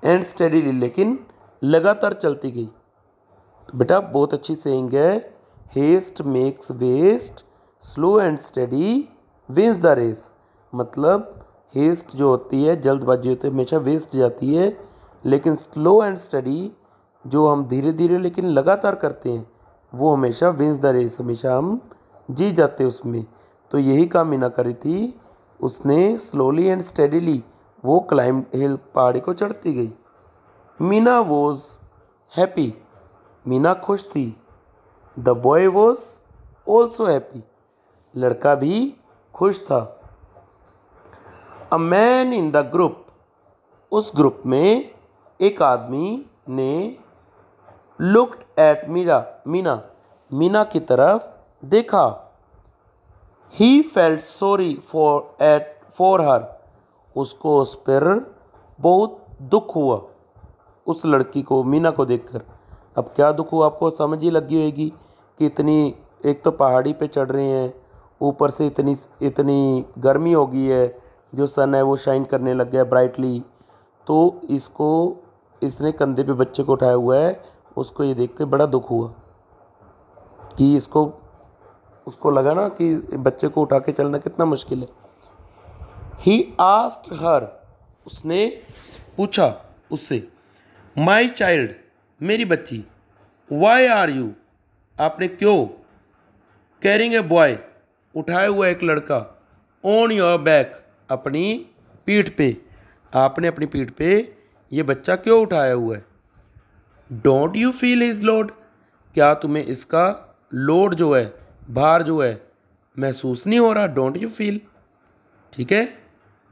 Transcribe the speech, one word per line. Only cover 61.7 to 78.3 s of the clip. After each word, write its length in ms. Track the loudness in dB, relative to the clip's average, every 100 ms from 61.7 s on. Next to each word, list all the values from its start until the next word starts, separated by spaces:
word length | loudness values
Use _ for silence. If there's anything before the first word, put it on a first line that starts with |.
| 0 0
को 160 | 0 -2
देखकर। 360 | -2 -4 -14 -16 -20 _ -20 _ -8
अब 60 | -8 2
क्या 160 | 2
दुख 200 | 2 -4
हुआ, 140 | 0 0
आपको 240 | 2 -4
समझ 320 | -2 -4 -2
ही 80 | 0
लगी 340 | 0 0 -2
होगी 280 | -2 -2 -6 -8 _ _ _ _
कि 80 | -4
इतनी, 480 | 0 0 2 0 -4 _ _ -2
एक 160 | 0
तो 80 | -2
पहाड़ी 420 | 2 2 2 0
पे 140 | -4 -4
चढ़ 220 | -4 -2
रहे 180 | -2 -2
हैं, 280 | -2 -4 -8 _ -20 _ _
ऊपर 300 | -4 0 0
से 160 | 0 -4
इतनी, 300 | -2 -2 -2 -8 _
इतनी 640 | -4 -2 0 2 0 -2 -6 -2
गर्मी 340 | 0 2 2
हो 140 | 2 2
गई 180 | 0
है, 380 | 0 2 0 -2 _ _ _
जो 120 | -4 -2
सन 280 | 0 2
है 80 | 2
वो 140 | 2 0
शाइन 280 | 0 -2
करने 300 | -2 -4 -2
लग 160 | -2 -2
गया 140 | 0
ब्राइटली। 580 | 2 4 2 0 -4 -4 -10 _ _ _ _ _ -2
तो 340 | 2 2 0 -6
इसको, 640 | -6 -6 -6 -2 0 -2 -6 -18 _ _ _
इसने 300 | -8 -4 -6
कंधे 300 | -2 -2 -2
पे 100 | -2
बच्चे 300 | -2 -2 -2
को 100 | -2
उठाया 200 | 2 2
हुआ 260 | 2 2 2
है, 260 | 0 -4 -14 _ _ -10
उसको 280 | -10 -4
ये 100 | -4
देख 160 | -2 -4